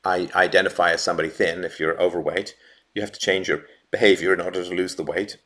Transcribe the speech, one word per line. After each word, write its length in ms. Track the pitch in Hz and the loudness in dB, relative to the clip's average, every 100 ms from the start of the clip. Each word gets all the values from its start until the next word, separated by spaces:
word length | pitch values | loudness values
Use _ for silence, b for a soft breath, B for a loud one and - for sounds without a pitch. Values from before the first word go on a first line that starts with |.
"I 260 | 95 92 87 | 0 -2 0
identify 580 | 92 90 95 95 - 87 | 2 4 4 2 2 2
as 100 | 82 | 2
somebody 260 | - 85 80 | 0 -2 -4
thin" 360 | - 90 85 | 0 -2 0
if 160 | 87 - | -8 -4
you're 200 | 80 82 | -4 2
overweight. 560 | 87 85 76 87 101 - b b b | 0 0 -2 -4 -6 -16 b b b
You 80 | 104 | -8
have 100 | 101 | -8
to 80 | - | -4
change 280 | - 95 87 | -2 0 0
your 180 | 73 B B _ | -4 B B _
behavior 420 | - 107 90 85 | 4 4 6 4
in 80 | 90 | 0
order 220 | 90 90 | 0 -6
to 120 | 87 | -4
lose 200 | 90 92 | -4 -4
the 80 | - | -4
weight. 340 | 76 85 104 - | -4 -4 -6 -10